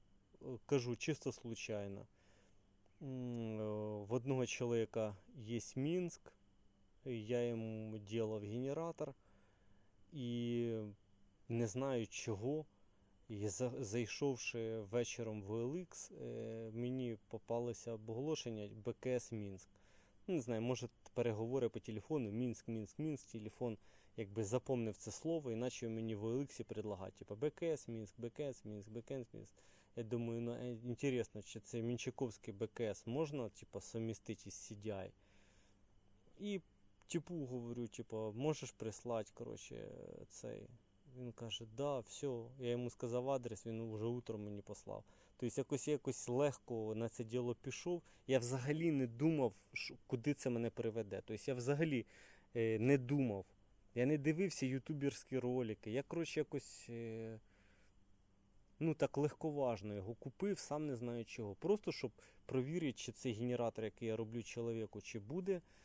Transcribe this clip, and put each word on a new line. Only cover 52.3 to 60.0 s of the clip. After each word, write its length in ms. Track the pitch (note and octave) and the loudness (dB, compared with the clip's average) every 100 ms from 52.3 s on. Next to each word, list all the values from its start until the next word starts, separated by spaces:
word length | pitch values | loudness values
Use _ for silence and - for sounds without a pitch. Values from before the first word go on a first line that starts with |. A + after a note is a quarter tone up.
| - - A#2+ | -18 -4 4
е, 240 | A2+ A2 | 6 8
не 180 | B2 C#3+ | 8 8
думав. 480 | B2 C#3+ B2+ G2 - - - - - A#2+ | 8 4 6 2 -2 -12 -18 -18 -4 4
Я 100 | B2+ | 6
не 120 | D3+ | 6
дивився 480 | C#3 D#3+ F#3+ - C3 | 6 4 4 4 2
ютуберські 760 | C3+ - D3 C#3 - - C3 | 2 0 2 2 2 0 2
ролики. 520 | B2 B2+ A#2 G#2 G#2+ | 4 4 2 0 0
Я, 120 | A#2+ | 0
коротше, 360 | - E3 D#3 D#3 | 0 0 0 2
якось, 460 | C#3+ C#3 - - - | 2 0 -4 -8 -8
е, 500 | A#2 A#2 A2+ A2+ A2 - - - - - - - - - - - - - - | -4 -4 -4 -4 -6 -12 -20 -20 -18 -18 -16 -16 -16 -16 -18 -18 -18 -12 0
ну, 140 | D#3+ | 2
так 240 | D3+ C#3+ C#3+ | 4 4 4
легковажно 760 | D3 - D#3+ C#3+ B2+ G#2+ G#2 | 2 2 -2 2 4 2 0
його 200 | G2+ | -4